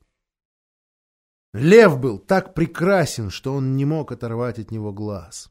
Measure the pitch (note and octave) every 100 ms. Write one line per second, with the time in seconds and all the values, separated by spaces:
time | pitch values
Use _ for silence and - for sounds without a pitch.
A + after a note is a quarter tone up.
0 | _ _ _ _ _ _ _ _ _ _
1 | _ _ _ _ _ G2+ D3 A3 G#3 C3+
2 | B2+ G2+ - F#3+ F#3+ - E3+ - F3 G3
3 | D#3 - G#2 - C3+ C#3 C3 C3+ C#3 D#3+
4 | C#3+ A#2+ A#2 A2+ B2 A2+ G#2 A2 G#2 G2
5 | G#2+ G2 E2 - -